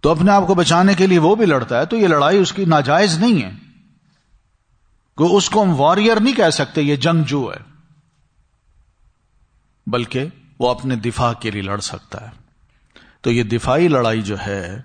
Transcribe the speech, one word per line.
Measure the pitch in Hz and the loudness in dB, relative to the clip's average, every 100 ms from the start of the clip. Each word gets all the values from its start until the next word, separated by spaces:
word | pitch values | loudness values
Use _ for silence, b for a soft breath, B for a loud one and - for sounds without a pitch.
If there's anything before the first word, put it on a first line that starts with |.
تو | 147 | 0
اپنے | 160 185 | 2 4
آپ | 202 180 | 4 2
کو | 185 | 0
بچانے | 170 170 190 | 2 2 2
کے | 180 190 | 2 2
لیے | 180 | 4
وہ | 160 214 | 4 2
بھی | 208 | 2
لڑتا | 139 117 120 | 0 0 -2
ہے، | 160 | -2
تو | 226 | 0
یہ | 196 | 2
لڑائی | 151 143 196 | 2 4 2
اس | 180 | 0
کی | - 185 | -2 0
ناجائز | 156 135 160 202 160 | 2 2 2 2 0
نہیں | 233 196 | 0 0
ہے۔ | 98 98 - _ _ _ _ _ _ _ _ _ _ _ _ _ _ - | -2 -12 -20 _ _ _ _ _ _ _ _ _ _ _ _ _ _ -2
کہ | |
اس | 165 196 - | 2 2 2
کو | 208 | 0
ہم | 196 147 | 0 2
واریر | 147 180 214 220 | 2 2 2 2
نہیں | 233 | 0
کہہ | 254 175 | 2 0
سکتے، | - 139 - | 0 -4 -2
یہ | 147 147 | -2 0
جنگجو | 147 165 139 143 117 | 0 0 0 -4 -6
ہے، | - - _ _ _ _ _ _ _ _ _ _ _ _ _ _ _ _ _ _ _ _ _ - | -10 -18 _ _ _ _ _ _ _ _ _ _ _ _ _ _ _ _ _ _ _ _ _ -6
بلکہ | 120 117 127 147 - _ _ | -6 -4 -6 -8 -12 _ _
وہ | 123 | -2
اپنے | 123 131 123 | -2 -4 -4
دفاع | 113 110 123 | -4 -2 -4
کے | 113 113 | -2 -8
لیے | 101 | -8
لڑ | 98 101 | -6 -8
سکتا | - - _ - | -8 -14 _ -18
ہے۔ | 110 - _ _ _ _ _ b b b | -18 -20 _ _ _ _ _ b b b
تو | - | -2
یہ | 120 | -2
دفاعی | 107 117 - 135 175 | -2 -4 -2 0 2
لڑائی | 139 117 110 | 2 0 -2
جو | 101 101 101 | -4 -8 -8
ہے | 98 85 101 | -8 -8 -14